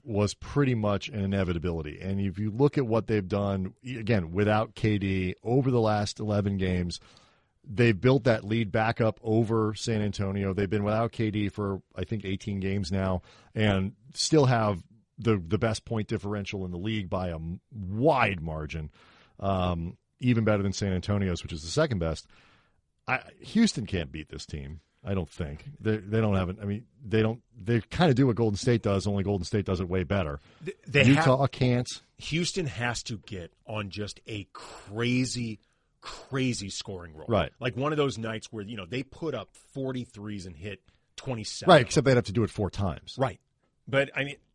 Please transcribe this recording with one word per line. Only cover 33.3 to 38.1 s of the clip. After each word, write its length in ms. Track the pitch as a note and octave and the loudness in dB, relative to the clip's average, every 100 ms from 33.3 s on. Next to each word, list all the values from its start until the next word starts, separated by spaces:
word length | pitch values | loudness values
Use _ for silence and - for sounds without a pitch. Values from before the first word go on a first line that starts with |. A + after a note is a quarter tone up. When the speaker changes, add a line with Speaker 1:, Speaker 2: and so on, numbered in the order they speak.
| F#2+ E2 - - | -12 -12 -16 -10
Speaker 2:
on 220 | G#2+ G2+ | -8 -8
just 280 | F#2 G#2 - - | -8 -10 -10 -12
a 200 | G#2+ G2 | -12 -12
crazy, 1080 | - - - - G#2 A#2+ B2+ B2+ B2 A2+ G#2+ _ _ _ _ | -16 -18 -18 -12 -2 0 2 0 -2 -6 -8 _ _ _ _
crazy 680 | - - - C3+ C3 A#2 G2+ | -16 -16 -8 -2 0 -2 -6
scoring 440 | - - F#2 F2 | -10 -10 -10 -12
roll. 140 | D#2 D#2 | -14 0
Speaker 1:
Right. 240 | G#2 E2 - | 2 2 -2
Speaker 2:
Like 160 | B2 A2 | -6 -2
one 140 | C#3+ | -2
of 60 | D3+ | 2
those 200 | C#3+ | 0